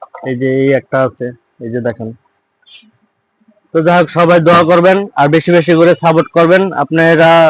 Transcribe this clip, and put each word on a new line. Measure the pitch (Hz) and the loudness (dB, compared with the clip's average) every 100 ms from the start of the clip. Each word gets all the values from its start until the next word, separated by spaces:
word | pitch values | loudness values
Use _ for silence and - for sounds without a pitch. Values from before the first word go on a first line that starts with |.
| - - 135 | -20 -14 -10
এই | 123 | -6
যে | 131 131 | -4 -2
এই | 135 | -2
একটা | 135 - 135 | -2 -4 -4
আছে, | 131 - 123 123 _ - | -4 -6 -14 -14 _ -18
এই | 120 | -12
যে | 120 | -8
দেখেন। | 120 113 110 117 _ _ _ _ _ - 214 _ _ _ _ _ _ _ _ | -8 -8 -12 -16 _ _ _ _ _ -20 _ _ _ _ _ _ _ _ _
তো | 165 | -4
যাই | 160 175 | 0 0
হোক, | 165 | 0
সবাই | 165 170 175 | 0 2 2
দোয়া | 160 175 | 2 2
করবেন | 160 175 180 190 202 - | 2 2 2 0 -2 -2
আর | 143 | 0
বেশি | 156 165 | 0 0
বেশি | 175 160 | 0 2
করে | 165 170 165 | 2 2 2
সাপোর্ট | 170 160 - | 0 0 -2
করবেন। | 170 165 185 196 | 0 2 2 0
আপনারা | 131 143 160 165 160 165 165 | -6 -4 -2 0 2 4 4